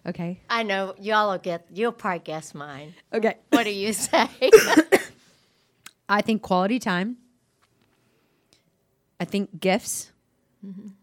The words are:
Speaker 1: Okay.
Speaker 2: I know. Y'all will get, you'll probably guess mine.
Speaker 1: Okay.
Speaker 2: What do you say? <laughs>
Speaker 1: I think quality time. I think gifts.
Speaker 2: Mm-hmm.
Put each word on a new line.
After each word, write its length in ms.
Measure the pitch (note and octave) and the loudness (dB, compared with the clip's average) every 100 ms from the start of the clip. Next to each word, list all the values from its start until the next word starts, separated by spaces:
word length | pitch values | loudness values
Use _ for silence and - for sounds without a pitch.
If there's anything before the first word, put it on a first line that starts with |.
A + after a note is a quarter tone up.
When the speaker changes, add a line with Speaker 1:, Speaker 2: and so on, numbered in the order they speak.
| - | -12
Speaker 1:
Okay. 340 | F3+ E3+ F3+ - | -8 -8 -10 -4
Speaker 2:
I 120 | A3+ | -4
know. 300 | A3 G3 F#3+ F#3+ | -2 -4 -4 -8
Y'all 320 | G3+ G#3+ G#3 | -2 0 0
will 80 | F#3 | -2
get, 280 | F#3 E3+ - | -4 -8 -8
you'll 200 | E3+ A#3 | -6 -4
probably 280 | A3+ G#3 F3 | -4 -6 -6
guess 340 | D#3+ D#3 D#3 | -6 -10 -10
mine. 400 | D3+ D3 C3+ D3+ F3+ - | -14 -14 -16 -18 -20 -8
Speaker 1:
Okay. 240 | A3+ G#3+ - - | -2 -2 -2 0
Speaker 2:
What 140 | C#4 | 0
do 60 | G#3+ | 0
you 220 | G3+ G3+ | -2 -4
say? 360 | G#3 - D#4+ A3+ - C4 G#4+ - D#4+ D#4+ - - - | -4 0 2 0 0 8 8 8 4 4 4 0 -18
<laughs> 880 | _ _ _ _ _ _ - _ - | _ _ _ _ _ _ -20 _ -2
Speaker 1:
I 140 | G#3 | 0
think 200 | G#3+ A3 | 0 -2
quality 360 | - F#3 F#3+ B3 | 0 0 0 -2
time. 380 | G#3+ F3+ G3+ B3 _ _ _ _ _ _ _ _ _ _ _ _ _ _ _ _ _ _ _ - | -2 -2 -4 -8 _ _ _ _ _ _ _ _ _ _ _ _ _ _ _ _ _ _ _ -10
I 40 | |
think 360 | F3+ G3+ G3 D#3 | -6 -4 -4 -4
gifts. 500 | F#3 F#3+ - - - _ _ _ _ _ G3 | 0 0 -2 -10 -12 _ _ _ _ _ -18
Speaker 2:
Mm-hmm. 220 | F#3+ G#3 - | -16 -18 -20